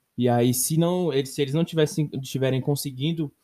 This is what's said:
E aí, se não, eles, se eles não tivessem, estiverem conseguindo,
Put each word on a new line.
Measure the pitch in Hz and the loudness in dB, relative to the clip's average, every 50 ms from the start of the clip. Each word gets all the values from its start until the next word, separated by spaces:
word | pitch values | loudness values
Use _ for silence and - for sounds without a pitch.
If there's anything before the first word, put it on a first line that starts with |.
| _ _ _ | _ _ _
E | - 123 123 | 0 2 2
aí, | 120 120 120 127 120 | 4 4 4 4 2
se | - - - 160 160 | 2 0 0 2 2
não, | 170 170 180 180 180 165 135 | 2 2 2 0 0 0 0
eles, | 135 139 131 | 0 -2 -2
se | - - 143 | -2 -2 -2
eles | 131 135 | 0 0
não | 165 170 | 0 0
tivessem, | - 170 160 151 151 - - 151 147 - | 0 2 2 2 2 2 -2 -2 -2 -4
estiverem | 143 135 - - 135 131 131 131 131 | -8 -8 -6 -4 -2 0 0 0 0
conseguindo, | 123 147 147 139 - 147 127 127 139 160 170 160 156 139 - _ | 0 0 -2 -2 -4 -6 -6 -4 -4 -2 -2 -2 -4 -6 -8 _